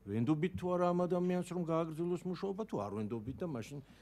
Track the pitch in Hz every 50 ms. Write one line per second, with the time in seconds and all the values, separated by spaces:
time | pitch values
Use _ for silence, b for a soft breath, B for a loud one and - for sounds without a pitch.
0 | - 98 101 113 120 131 156 151 170 185 185 185 175 180 180 175 180 175 175 180
1 | 180 170 185 180 180 185 180 180 175 - 170 185 170 156 165 160 170 160 156 156
2 | 175 175 180 165 - 185 180 151 202 196 196 190 220 - 220 - 101 - 101 214
3 | 107 101 117 117 104 117 135 - 185 170 139 117 107 - 139 147 - B B B